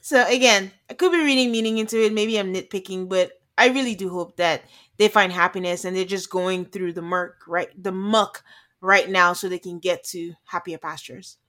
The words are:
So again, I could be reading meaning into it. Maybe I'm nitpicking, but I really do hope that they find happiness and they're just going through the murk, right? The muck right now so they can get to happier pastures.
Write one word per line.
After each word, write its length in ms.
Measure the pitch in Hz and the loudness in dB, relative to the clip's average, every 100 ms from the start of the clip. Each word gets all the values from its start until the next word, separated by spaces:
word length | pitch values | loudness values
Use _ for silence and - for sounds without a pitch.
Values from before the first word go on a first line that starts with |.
So 240 | - 269 214 | 2 2 4
again, 460 | 247 254 202 190 _ _ | 4 4 4 2 _ _
I 60 | |
could 180 | - 359 | -2 2
be 60 | 339 | 2
reading 340 | 294 269 247 | 2 2 2
meaning 260 | 226 220 220 | 0 -2 -2
into 240 | 220 226 | -2 0
it. 100 | 214 | 2
Maybe 260 | 214 214 220 | 2 0 -2
I'm 160 | 190 | -2
nitpicking, 540 | 185 - 202 190 185 185 | -6 -6 -10 -8 -8 -2
but 240 | 185 180 - _ - | 0 0 -4 _ 2
I 100 | 247 | 4
really 260 | 254 254 | 4 -2
do 140 | 196 190 | -4 -6
hope 280 | 175 175 - | -6 -8 -2
that 260 | 175 156 _ _ _ _ | 0 0 _ _ _ _
they 120 | 208 | 4
find 240 | 208 190 | 4 2
happiness 520 | 180 175 185 180 175 | 2 0 0 -4 -4
and 120 | 190 185 | -4 -4
they're 80 | |
just 260 | 185 196 185 | -4 -6 -4
going 360 | 190 180 185 180 | -4 -2 -4 -6
through 280 | 190 180 | -6 -6
the 80 | 170 | -6
murk, 400 | 170 180 175 _ - | -4 -4 -4 _ -6
right? 220 | 170 - - | -6 -6 -8
The 120 | 190 | -8
muck 500 | 185 202 220 196 - _ - _ _ | -4 0 2 0 -6 _ -20 _ _
right 280 | 185 196 180 | 2 4 4
now 240 | 190 175 | 4 2
so 140 | 175 196 | 2 -4
they 100 | 180 | -6
can 200 | 185 175 | -8 -6
get 260 | 180 170 | -2 -2
to 300 | - 180 170 165 | -4 -10 -12 -14
happier 340 | _ 180 180 160 | _ -8 -8 -12
pastures. 580 | 160 156 - 143 185 - | -12 -14 -16 -18 -20 -20